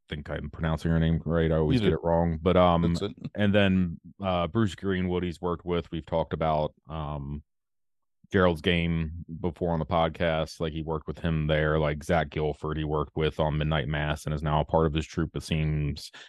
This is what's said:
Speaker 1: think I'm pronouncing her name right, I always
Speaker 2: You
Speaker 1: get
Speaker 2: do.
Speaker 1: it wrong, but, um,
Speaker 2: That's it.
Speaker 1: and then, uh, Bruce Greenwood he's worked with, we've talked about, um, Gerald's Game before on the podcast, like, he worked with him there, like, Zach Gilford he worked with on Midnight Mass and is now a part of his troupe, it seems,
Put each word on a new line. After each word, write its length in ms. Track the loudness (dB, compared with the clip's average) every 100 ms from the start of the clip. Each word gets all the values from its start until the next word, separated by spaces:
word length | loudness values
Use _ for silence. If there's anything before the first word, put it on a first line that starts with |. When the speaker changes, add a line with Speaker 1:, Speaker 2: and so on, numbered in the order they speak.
| -12
Speaker 1:
think 200 | -10 -8
I'm 200 | -8 -8
pronouncing 420 | -4 -2 0 2
her 80 | 2
name 220 | 4 2 0
right, 260 | 2 2
I 40 | 2
always 200 | 2 2
Speaker 2:
You 60 | 2
Speaker 1:
get 40 |
Speaker 2:
do. 40 | 2
Speaker 1:
it 80 |
wrong, 340 | 2 2 2 0
but, 160 | 2 6
um, 240 | 6 6 2
Speaker 2:
That's 80 | 0
it. 80 | -4 -8 -10
Speaker 1:
and 220 | -2 2 4
then, 440 | 4 4 2 -4 -14 -8
uh, 260 | -2 0 0
Bruce 280 | 0 -2 -2
Greenwood 480 | -2 -2 0 0
he's 160 | -2 -4
worked 260 | -4 -4 -2
with, 240 | -4 -4
we've 140 | -8 -4
talked 280 | -2 -2
about, 400 | -2 0 0 0 -6 -14
um, 540 | -10 -8 -8 -8 -10 -12 _ _ _ _ _ _ _ _
Gerald's 300 | 4 6 4
Game 500 | 2 2 2 0 -2 -6 -10 -6
before 320 | -6 -4 -2
on 80 | -2
the 60 | 0
podcast, 760 | 2 2 0 0 0 -2 -4
like, 140 | -6
he 80 | -6
worked 260 | -4 -4 -6
with 120 | -6
him 280 | -2 0 2
there, 320 | 2 2 2
like, 240 | 0 -2
Zach 280 | 0 0 0
Gilford 460 | -2 -4 -4 -6 -4
he 60 |
worked 320 | -2 -2 -4 -2
with 240 | -2 0
on 180 | 0 0
Midnight 300 | 0 -2 -2
Mass 380 | -2 -2 -4 -4
and 80 |
is 80 | -4
now 180 | 0 0
a 40 | 2
part 220 | 2 2
of 60 |
his 120 | 0 -4
troupe, 300 | -4 -4 -4
it 80 |
seems, 680 | -4 -2 0 -2 -4 -6 -10 -18